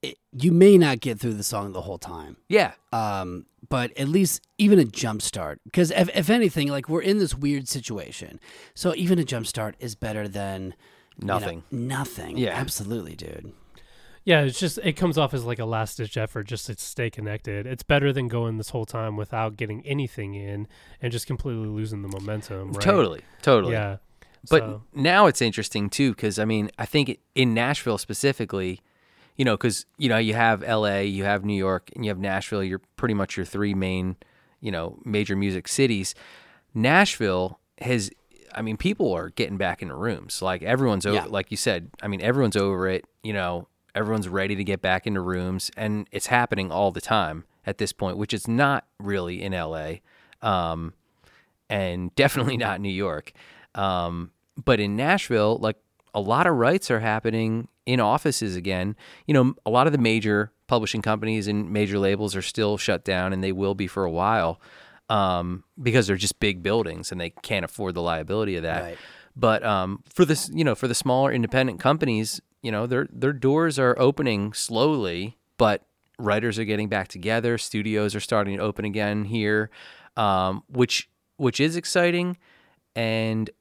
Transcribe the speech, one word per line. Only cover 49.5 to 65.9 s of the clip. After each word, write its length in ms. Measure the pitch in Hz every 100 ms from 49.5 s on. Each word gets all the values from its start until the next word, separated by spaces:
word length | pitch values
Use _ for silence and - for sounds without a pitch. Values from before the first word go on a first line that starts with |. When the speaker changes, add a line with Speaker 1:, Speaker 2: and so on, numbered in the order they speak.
Speaker 2:
L 220 | 92 80 80
A, 260 | 78 82 _ _ _ _
um, 520 | 113 95 85 82 82 - _ _ _ _ _ _ _
and 440 | 104 95 87 90 -
<laughs> 80 |
definitely 340 | 139 - 127 123
not 220 | 113 95
New 80 | 101
York. 420 | 92 98 76 - _ - - -
Um, 580 | - 98 90 87 85 87 _ _ -
but 160 | 139 117
in 160 | 101 104
Nashville, 600 | 139 190 - 117 104 113
like, 180 | 107 107 _ _ _
a 80 | 107
lot 260 | 98 120 175
of 80 | 147
rights 340 | 117 185 -
are 120 | 117
happening 680 | 110 110 113 110 110 113 120 _ -
in 140 | 123
offices 560 | 104 135 156 131 107 90
again. 400 | 90 92 92 107 - - -
You 60 |
know, 200 | 143 127 131 -
a 40 |
lot 160 | 120 147
of 60 |
the 80 | 147
major 520 | 117 110 107 104 104 _ _
publishing 340 | 123 107 110
companies 460 | 107 110 110 110 101
and 220 | 104 95
major 300 | 104 104 101
labels 360 | 98 98 104 95
are 60 |
still 360 | 92 - 104 104
shut 260 | - 90
down, 300 | - 92 92
and 100 | 95
they 80 | 95
will 240 | 92 98 98
be 120 | 95
for 180 | - 92
a 40 |
while, 500 | 82 98 110 82 82 - - - - _
um, 540 | 110 98 90 87 90 - -
because 260 | 123